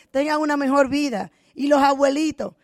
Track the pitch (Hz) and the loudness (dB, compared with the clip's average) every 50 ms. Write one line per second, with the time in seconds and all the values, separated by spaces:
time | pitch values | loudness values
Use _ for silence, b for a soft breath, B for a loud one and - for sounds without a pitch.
0 | b b - 269 285 302 302 302 311 294 285 285 285 262 269 285 277 254 262 285 | b b -4 -2 -2 0 -2 -2 0 0 -2 0 0 2 2 2 2 2 0 -2
1 | 294 285 233 190 190 - _ _ _ _ _ - 254 285 294 277 269 277 277 269 | -2 -2 -4 -6 -8 -10 _ _ _ _ _ -6 0 2 2 4 4 2 2 2
2 | 277 277 277 294 320 311 285 - 208 196 - _ | 2 0 0 0 -2 -4 -4 -6 -10 -12 -12 _